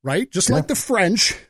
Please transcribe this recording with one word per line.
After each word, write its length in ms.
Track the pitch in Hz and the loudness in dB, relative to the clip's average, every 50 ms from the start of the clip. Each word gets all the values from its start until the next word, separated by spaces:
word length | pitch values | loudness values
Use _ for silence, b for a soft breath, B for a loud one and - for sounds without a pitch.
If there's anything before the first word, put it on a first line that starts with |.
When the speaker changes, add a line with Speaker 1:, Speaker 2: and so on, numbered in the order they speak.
| - | -6
Speaker 1:
right? 260 | 131 139 180 254 269 | -4 -2 -2 -2 -2
Just 200 | - 175 - - | -2 -2 0 2
Speaker 2:
Yeah. 60 | - | 2
Speaker 1:
like 120 | 156 156 - | 2 0 0
the 80 | 294 | -2
French, 600 | - - - 262 220 185 170 208 202 - - - - - | -4 -2 0 0 2 2 2 2 2 0 0 -2 -4 -12